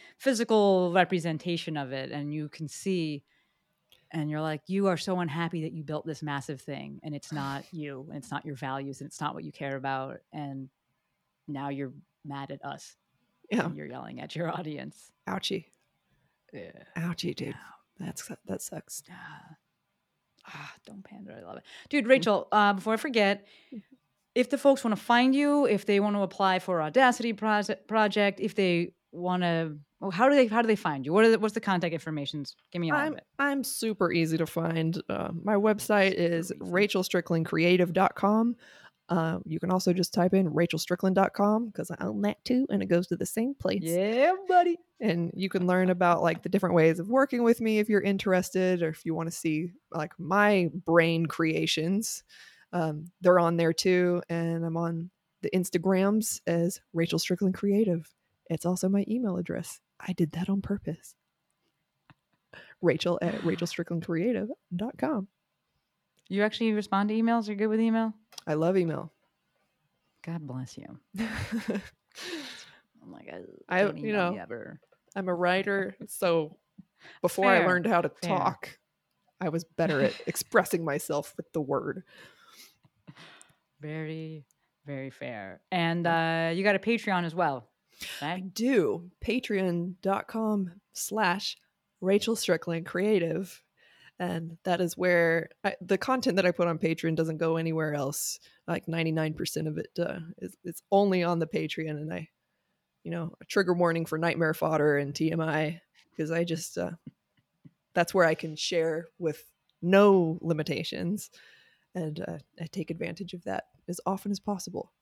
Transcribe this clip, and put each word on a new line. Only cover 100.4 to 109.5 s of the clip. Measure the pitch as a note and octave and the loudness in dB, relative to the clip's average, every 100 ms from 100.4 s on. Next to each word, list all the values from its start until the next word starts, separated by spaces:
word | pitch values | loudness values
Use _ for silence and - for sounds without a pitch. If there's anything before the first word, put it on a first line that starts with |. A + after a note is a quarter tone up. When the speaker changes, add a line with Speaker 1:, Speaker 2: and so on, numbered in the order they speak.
| F#3 - | -14 -12
Speaker 2:
it's | F3+ E3 - | -14 -14 2
only | G3 G3+ F#3 | 4 4 4
on | E3+ E3+ | 2 0
the | D#3+ | 0
Patreon. | D#3 D#3+ - D#3+ | -2 -4 -6 -6
And | D3 D#3 | -6 -8
I, | F3 D#3+ _ _ _ _ _ _ _ | -8 -12 _ _ _ _ _ _ _
you | E3 | -10
know, | E3+ E3 - | -8 -8 -12
a | - | -4
trigger | G#3 F3+ | 0 2
warning | F3 F3 E3 E3 | 2 2 2 -2
for | D#3+ | -2
nightmare | E3 - D#3+ | 0 0 0
fodder | D#3 D#3+ D#3 D3 C#3+ | 0 0 2 4 4
and | C#3+ | 0
T | C#3+ D#3+ | -2 -2
M | E3 | 0
I, | D#3+ D3+ D#3 E3 _ _ _ - | 0 0 -2 -4 _ _ _ -8
'cause | D#3 | -4
I | E3 | -2
just, | E3+ D#3+ - - | -2 -2 -6 -6
uh, | F3 E3+ - - _ _ _ _ - _ _ | -6 -8 -18 -20 _ _ _ _ -20 _ _
that's | F3+ E3+ | -2 2
where | F#3+ E3 | 4 4
I | D#3+ | 2
can | D#3+ | -4
share | D3+ - F3 E3 D#3+ E3+ - | -8 -4 0 0 -2 -6 -6
with | E3 D3 - | -4 -4 -12